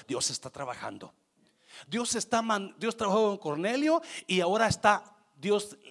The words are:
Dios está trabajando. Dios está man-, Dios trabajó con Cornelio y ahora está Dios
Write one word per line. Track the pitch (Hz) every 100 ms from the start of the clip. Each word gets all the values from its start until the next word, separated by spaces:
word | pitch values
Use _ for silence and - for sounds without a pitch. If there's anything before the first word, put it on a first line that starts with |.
| -
Dios | 120 -
está | 127 131
trabajando. | - 135 120 113 101 87 _ _ _ _ _ _ - -
Dios | 208 233
está | 233 - 226
man-, | 226 208 196 -
Dios | 220 220
trabajó | 208 202 214
con | 196
Cornelio | 156 147 190 262 302 320 320 - -
y | 185
ahora | 175 214 220
está | - 214 202 - - _ 139
Dios | 170 208 202 - -